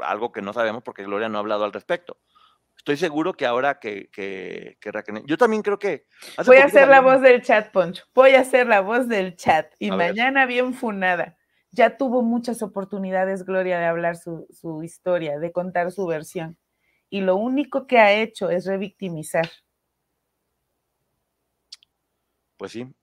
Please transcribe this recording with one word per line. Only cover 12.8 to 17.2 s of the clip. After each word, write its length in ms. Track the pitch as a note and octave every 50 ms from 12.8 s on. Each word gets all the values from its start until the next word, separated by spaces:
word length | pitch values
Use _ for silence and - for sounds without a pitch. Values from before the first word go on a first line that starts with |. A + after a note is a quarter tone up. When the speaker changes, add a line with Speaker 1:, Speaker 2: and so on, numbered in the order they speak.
| G3 G3 - G3 F#3+ F#3 F#3 F#3 F#3+ F#3+ F#3+ F#3+ F#3
Speaker 2:
Gloria, 340 | F#3+ F#3+ F#3 F#3 F#3 F3+ F3
de 80 | E3+
hablar 300 | E3+ E3+ E3+ E3+ E3+ E3+
su, 300 | E3+ - F3 E3 D#3+ E3+ -
su 320 | _ _ - E3 D#3+ D#3 D#3+
historia, 560 | E3 - - - F#3 F3+ F3 E3 D3+ C#3+ D3+
de 140 | D#3+ E3+ E3+
contar 400 | F3+ F3+ F#3 F3+ F3+ F3 F3+ F3
su 140 | - G3
versión. 520 | E3+ E3 D#3 - - - F#3 D#3+ E3 E3 _ _ _ _ _ _ _ _ _ _ _
Y 100 | - G3+